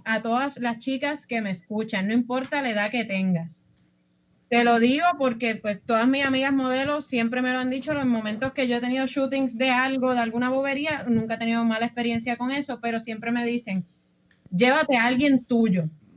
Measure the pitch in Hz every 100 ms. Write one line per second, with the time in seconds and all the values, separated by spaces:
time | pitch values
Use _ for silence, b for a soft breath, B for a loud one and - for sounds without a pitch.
0 | 226 220 226 240 277 247 240 233 - 262
1 | 285 294 - 233 208 180 - 214 220 202
2 | 196 233 240 254 262 294 262 208 214 240
3 | 208 190 190 170 165 - _ _ _ _
4 | _ _ _ _ _ 240 240 233 240 285
5 | 349 349 262 226 233 214 214 208 - 220
6 | 247 269 277 262 269 269 254 254 277 294
7 | 294 247 233 247 254 254 254 269 277 294
8 | 262 226 214 220 262 285 254 240 247 262
9 | 262 277 269 269 262 226 262 247 262 269
10 | 254 247 233 233 247 262 277 277 311 294
11 | 240 226 226 226 233 233 233 220 233 240
12 | 233 233 240 233 247 277 285 240 233 226
13 | 226 220 233 240 240 240 226 190 - _
14 | _ _ _ _ - 180 247 294 302 247
15 | 233 254 294 262 - 233 226 180 160 -
16 | -